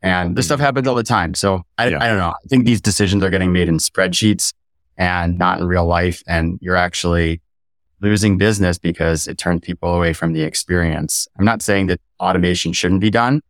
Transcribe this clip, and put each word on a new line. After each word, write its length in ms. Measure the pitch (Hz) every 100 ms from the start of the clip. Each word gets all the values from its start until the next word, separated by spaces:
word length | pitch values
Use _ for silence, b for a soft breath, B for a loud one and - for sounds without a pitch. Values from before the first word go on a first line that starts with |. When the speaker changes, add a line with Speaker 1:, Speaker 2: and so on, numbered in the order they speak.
Speaker 1:
And 360 | 95 90 87 87
this 80 | 127
Speaker 2:
Mm. 40 |
Speaker 1:
stuff 100 | 143
happens 260 | 143 131 131
all 80 | 123
the 80 |
time. 300 | 113 117 90
So 300 | 90 98 95 87 -
I, 120 | 120
Speaker 2:
Yeah. 120 | 76
Speaker 1:
I 60 | 120
don't 100 | 107
know. 120 | 85
I 180 | - -
think 180 | 131 120
these 140 | 113
decisions 440 | - 98 101 98
are 60 | 95
getting 220 | 92 92
made 160 | 90 87
in 100 | 80
spreadsheets 760 | - - 92 90 107 104 - - _ _ _ -
and 400 | 90 90 85 87
not 220 | 90 87
in 60 | 90
real 200 | 90 87
life. 360 | 85 90 87 -
And 320 | - 82 90
you're 140 | - 90
actually 640 | 87 - 87 85 82 82 _ _ _ _ _ _
losing 360 | 101 104 107 92
business 400 | 104 104 92 87
because 500 | 87 82 85 80 -
it 100 | -
turns 240 | - 87
people 320 | - 87 87
away 200 | 87 85
from 200 | 82 85
the 100 | 80
experience. 840 | 78 - - 90 85 78 - - - -
I'm 80 | 101
not 160 | 113
saying 260 | - 98 92
that 140 | 92 _ _
automation 540 | 90 90 90 87 85
shouldn't 280 | 87 92 95
be 80 | 107
done 320 | 110 120 147 -